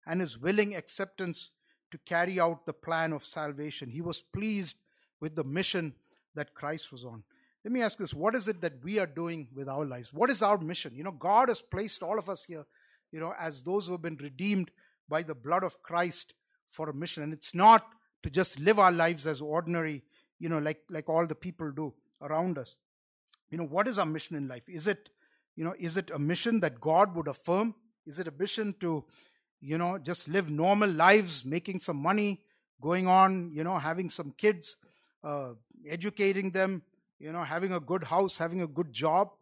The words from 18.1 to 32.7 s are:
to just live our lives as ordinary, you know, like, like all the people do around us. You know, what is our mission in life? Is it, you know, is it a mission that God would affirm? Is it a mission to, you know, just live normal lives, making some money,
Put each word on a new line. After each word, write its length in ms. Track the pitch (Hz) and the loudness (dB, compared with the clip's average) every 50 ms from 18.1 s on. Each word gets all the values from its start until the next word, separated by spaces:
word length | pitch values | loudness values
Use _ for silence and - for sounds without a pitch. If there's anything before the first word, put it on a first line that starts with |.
| _ _ - | _ _ -10
to 80 | - | -2
just 300 | 135 170 185 - - 135 | 0 2 0 0 0 0
live 180 | 147 185 220 208 | 4 4 6 8
our 140 | 196 185 175 | 8 6 8
lives 340 | 170 165 165 175 151 139 | 6 2 2 2 0 -4
as 140 | 160 156 127 | -4 -4 -4
ordinary, 640 | 147 147 151 165 170 160 175 170 160 156 151 139 - _ _ _ _ _ _ _ | -4 -2 -2 -2 0 0 -2 0 0 -2 -4 -6 -10 _ _ _ _ _ _ _
you 120 | 170 170 | -4 -2
know, 80 | 165 156 | -2 0
like, 240 | 147 151 156 151 _ _ | 0 -2 -4 -4 _ _
like 180 | 180 156 151 - | -10 -8 -4 0
all 180 | 160 160 170 | 2 2 2
the 80 | 165 156 | 0 -2
people 360 | - - 180 170 _ 165 151 | -8 -8 -12 -10 _ -10 -8
do 240 | 139 139 156 143 117 _ _ _ _ _ | -6 -6 -8 -8 -8 _ _ _ _ _
around 380 | 147 143 156 156 170 190 170 147 | -8 -4 -2 -2 0 -2 -2 -4
us. 180 | 123 - - _ _ _ _ _ _ _ _ _ _ _ - _ _ _ | -6 -12 -16 _ _ _ _ _ _ _ _ _ _ _ -20 _ _ _
You 60 | - | -10
know, 80 | 165 170 | -8 -8
what 240 | 147 139 180 208 247 | -4 0 0 0 0
is 100 | 247 196 | 2 0
our 80 | 190 | 0
mission 300 | 160 156 156 - - 170 | 0 0 -4 -6 -6 -8
in 120 | 151 139 131 | -6 -6 -6
life? 200 | 127 123 - - | -8 -12 -14 -14
Is 180 | 180 160 151 | -12 -4 -2
it, 220 | 208 202 202 - - _ _ _ _ _ _ _ _ _ | -2 -2 -2 -4 -20 _ _ _ _ _ _ _ _ _
you 80 | - 160 | -6 -6
know, 100 | 165 190 - | -6 -6 -6
is 180 | 180 170 160 | -6 -4 -4
it 140 | 190 180 - - | -4 -4 -4 -4
a 60 | 147 | -2
mission 420 | 147 147 175 170 - 233 233 220 | 0 0 0 0 0 2 2 2
that 200 | 175 156 127 117 | 2 0 -2 -2
God 340 | - 156 156 170 202 202 175 | 0 4 6 6 6 6 4
would 140 | 170 160 147 | -4 -4 -4
affirm? 460 | - - - - 170 190 214 233 214 _ _ _ _ _ _ | -6 -8 -2 0 2 2 2 0 -4 _ _ _ _ _ _
Is 140 | 156 143 160 | -16 -8 -8
it 100 | 180 160 | -8 -8
a 40 | 147 | -4
mission 420 | 135 180 202 - - 214 208 190 - | -4 -4 -4 -2 -4 -4 -4 -4 -4
to, 240 | - 170 165 151 135 _ _ - - _ _ _ _ _ _ _ | -2 -2 -2 -2 -4 _ _ -20 -20 _ _ _ _ _ _ _
you 180 | - 139 151 165 | -8 -4 -2 -2
know, 180 | 175 175 180 | 0 -2 -2
just 320 | 196 139 139 175 - - 143 | -4 -4 -6 -4 -4 -4 0
live 220 | 156 196 190 156 | 0 0 0 0
normal 400 | 151 147 160 180 202 208 214 202 | 0 2 4 4 6 6 4 2
lives, 540 | 175 151 165 180 202 214 208 180 160 135 - | 4 8 10 10 10 10 8 4 -2 -4 -4
making 340 | 131 147 175 170 - 190 185 | -2 -4 -4 -4 -4 -8 -6
some 180 | - - 165 | -4 -4 -4
money, 460 | 143 143 165 196 214 208 202 196 - _ _ _ _ _ _ | -2 0 2 2 2 2 0 -2 -4 _ _ _ _ _ _